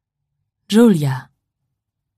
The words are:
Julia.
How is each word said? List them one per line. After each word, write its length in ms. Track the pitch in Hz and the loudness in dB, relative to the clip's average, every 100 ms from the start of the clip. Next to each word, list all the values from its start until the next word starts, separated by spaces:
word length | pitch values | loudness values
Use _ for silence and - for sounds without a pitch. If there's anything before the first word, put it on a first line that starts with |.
| _ _ _ _ _ _ - | _ _ _ _ _ _ -4
Julia. 600 | 214 240 165 139 127 - _ _ _ _ _ _ _ _ | 2 2 2 -4 -8 -14 _ _ _ _ _ _ _ _